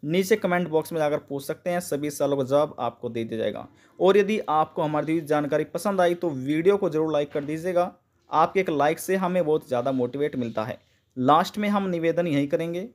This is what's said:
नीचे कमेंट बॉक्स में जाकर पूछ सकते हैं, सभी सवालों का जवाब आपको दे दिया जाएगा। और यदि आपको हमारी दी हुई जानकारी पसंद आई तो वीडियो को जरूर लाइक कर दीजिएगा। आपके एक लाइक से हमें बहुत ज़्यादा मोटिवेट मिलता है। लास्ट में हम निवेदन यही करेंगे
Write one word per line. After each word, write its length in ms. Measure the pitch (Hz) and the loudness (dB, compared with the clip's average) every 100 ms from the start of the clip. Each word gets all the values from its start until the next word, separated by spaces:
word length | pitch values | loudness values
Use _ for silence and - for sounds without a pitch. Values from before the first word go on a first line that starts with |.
नीचे 320 | 143 170 185 214 | 0 0 2 0
कमेंट 320 | 196 175 175 | 2 0 0
बॉक्स 240 | 156 156 | -2 -2
में 60 | 165 | -2
जाकर 180 | 151 147 | 0 -2
पूछ 240 | - 139 135 | -4 -10 -8
सकते 240 | 160 - | -8 -4
हैं, 100 | 175 | -4
सभी 300 | 180 143 147 | -2 -4 -4
सवालों 280 | 147 143 139 | -2 0 0
का 60 | |
जवाब 320 | 131 143 147 - | 2 2 2 -2
आपको 300 | 120 - 120 | -6 -6 -8
दे 140 | 113 | -6
दिया 160 | 113 113 | -6 -4
जाएगा। 280 | 110 107 - _ _ _ | -4 -4 -14 _ _ _
और 180 | 180 196 | 4 6
यदि 220 | 196 214 - | 4 0 0
आपको 320 | 156 156 - | 0 0 -2
हमारी 240 | 156 151 143 | -2 -2 -2
दी 60 | |
हुई 100 | 160 | -2
जानकारी 420 | 147 151 147 151 156 | 0 0 0 -2 -2
पसंद 360 | 170 208 196 | -4 -4 2
आई 140 | 175 175 | 2 2
तो 140 | 175 | -4
वीडियो 480 | 139 131 151 170 202 | -4 -2 0 2 2
को 120 | 190 | 2
जरूर 220 | 156 160 | 0 0
लाइक 180 | 151 147 | 0 -2
कर 120 | 156 | -4
दीजिएगा। 480 | 143 160 170 175 175 - _ _ _ | -6 -6 -2 0 0 -4 _ _ _
आपके 300 | 147 165 190 | 2 2 2
एक 100 | 185 | 0
लाइक 300 | 151 143 160 | 2 2 0
से 160 | - 190 | 0 0
हमें 280 | 185 180 160 | 2 0 2
बहुत 220 | 156 - | 0 0
ज़्यादा 240 | 123 127 | -2 0
मोटिवेट 440 | 135 123 139 147 147 | 0 -2 -2 -4 -2
मिलता 280 | 120 113 | -4 -4
है। 140 | 110 - _ _ _ - | -6 -6 _ _ _ -4
लास्ट 400 | 127 151 185 - | 4 6 4 -2
में 100 | 208 | 0
हम 180 | 202 196 | 0 0
निवेदन 380 | 175 165 165 175 | 0 0 0 0
यही 200 | 143 143 | 0 0
करेंगे 400 | 165 165 175 208 | -2 -2 -6 -10